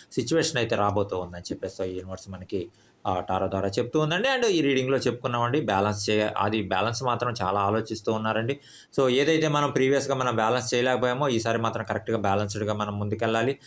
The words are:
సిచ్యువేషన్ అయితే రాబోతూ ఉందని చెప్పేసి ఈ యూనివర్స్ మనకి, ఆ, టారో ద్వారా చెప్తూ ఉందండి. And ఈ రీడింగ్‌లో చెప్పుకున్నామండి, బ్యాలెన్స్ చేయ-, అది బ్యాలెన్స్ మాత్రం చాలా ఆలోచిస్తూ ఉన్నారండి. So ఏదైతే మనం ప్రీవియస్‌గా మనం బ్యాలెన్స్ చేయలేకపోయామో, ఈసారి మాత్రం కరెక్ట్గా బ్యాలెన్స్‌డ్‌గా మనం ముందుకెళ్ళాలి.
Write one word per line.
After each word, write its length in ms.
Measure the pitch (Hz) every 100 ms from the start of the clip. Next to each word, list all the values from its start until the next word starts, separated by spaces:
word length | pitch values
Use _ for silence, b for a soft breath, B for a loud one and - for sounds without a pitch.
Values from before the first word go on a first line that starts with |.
| B
సిచ్యువేషన్ 500 | - 113 160 143 127
అయితే 160 | 107 101
రాబోతూ 400 | 104 101 101 92
ఉందని 300 | 87 87 85
చెప్పేసి 340 | - 95 -
ఈ 120 | 95 92
యూనివర్స్ 340 | 92 92 -
మనకి, 320 | 92 90 98 87 b b b 104
ఆ, 60 | 92
టారో 240 | - 92 95
ద్వారా 220 | 98 98
చెప్తూ 280 | 101 117 156
ఉందండి. 280 | 151 175 254
And 140 | 262 233
ఈ 120 | 175
రీడింగ్‌లో 360 | 143 131 127 135
చెప్పుకున్నామండి, 640 | 123 - 127 120 120 139 127
బ్యాలెన్స్ 360 | 98 104 101
చేయ-, 280 | - 107 107 -
అది 220 | 101 110 95
బ్యాలెన్స్ 360 | 92 107 117
మాత్రం 280 | 131 117 123
చాలా 260 | 117 92 101
ఆలోచిస్తూ 480 | 101 110 107 113 -
ఉన్నారండి. 440 | 110 110 110 117 139 B B B
So 100 | - 135
ఏదైతే 360 | 123 151 160 156
మనం 220 | 147 143
ప్రీవియస్‌గా 460 | 135 131 139 135 131
మనం 140 | 127 113
బ్యాలెన్స్ 340 | 110 123 117
చేయలేకపోయామో, 580 | 123 123 123 123 127 147
ఈసారి 320 | 117 113 113
మాత్రం 240 | 113 113 110
కరెక్ట్గా 360 | 104 - 110
బ్యాలెన్స్‌డ్‌గా 480 | 101 98 104 104 104
మనం 200 | 104 104 101
ముందుకెళ్ళాలి. 560 | 104 110 113 113 117 139